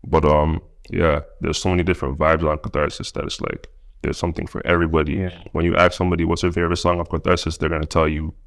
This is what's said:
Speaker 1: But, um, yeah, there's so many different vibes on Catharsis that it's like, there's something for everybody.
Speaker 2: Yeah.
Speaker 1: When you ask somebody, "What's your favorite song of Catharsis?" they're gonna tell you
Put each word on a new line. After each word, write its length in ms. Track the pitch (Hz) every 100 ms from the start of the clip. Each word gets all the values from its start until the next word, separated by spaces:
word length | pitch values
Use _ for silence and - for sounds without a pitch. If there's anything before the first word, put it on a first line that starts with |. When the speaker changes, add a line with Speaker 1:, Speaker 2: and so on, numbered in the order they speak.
| -
Speaker 1:
But, 200 | 82 76
um, 360 | 76 78 78 - - -
yeah, 320 | 80 82 73 73 -
there's 160 | 78 76
so 120 | 92
many 120 | 90
different 360 | 87 87 67 76
vibes 280 | 78 80 80
on 100 | 73
Catharsis 520 | - - 73 - -
that 100 | -
it's 180 | 76 -
like, 260 | - - - - - -
there's 140 | - -
something 280 | 87 80 -
for 160 | - -
everybody. 460 | 87 82 80 76
Speaker 2:
Yeah. 180 | 85 92 85 -
Speaker 1:
When 120 | - 85
you 100 | 82
ask 180 | 87
somebody, 300 | - 90 85
"What's 200 | 82 85
your 80 | 90
favorite 260 | 85 85 85
song 220 | 90 87
of 100 | 82
Catharsis?" 480 | 82 85 90 - -
they're 100 | 80
gonna 160 | 80 78
tell 220 | 85 78
you 260 | 78 78 -